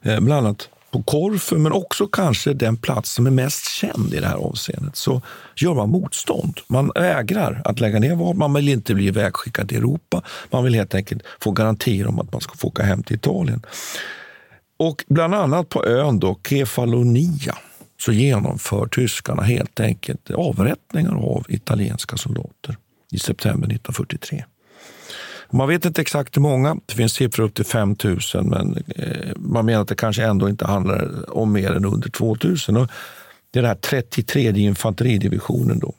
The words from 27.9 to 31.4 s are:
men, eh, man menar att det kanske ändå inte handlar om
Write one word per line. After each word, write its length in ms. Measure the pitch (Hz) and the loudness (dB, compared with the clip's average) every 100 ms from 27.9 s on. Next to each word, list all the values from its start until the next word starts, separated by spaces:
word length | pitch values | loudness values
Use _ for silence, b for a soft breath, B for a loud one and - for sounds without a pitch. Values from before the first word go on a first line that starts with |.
| 101 101 90 - 95 95 | 2 0 0 -2 -2 0
men, 340 | - 92 - - - | 0 -2 -4 -6 -8
eh, 360 | - - - - | -6 -6 -8 -8
man 300 | - 117 113 | -2 0 2
menar 160 | 113 | 2
att 60 | 101 | 0
det 80 | 101 | -2
kanske 280 | 113 107 | -2 0
ändå 260 | 113 98 98 | 2 2 2
inte 160 | 98 - | 0 0
handlar 640 | 101 92 98 - 92 - | 0 0 0 -2 -6 -6
om 140 | - | 0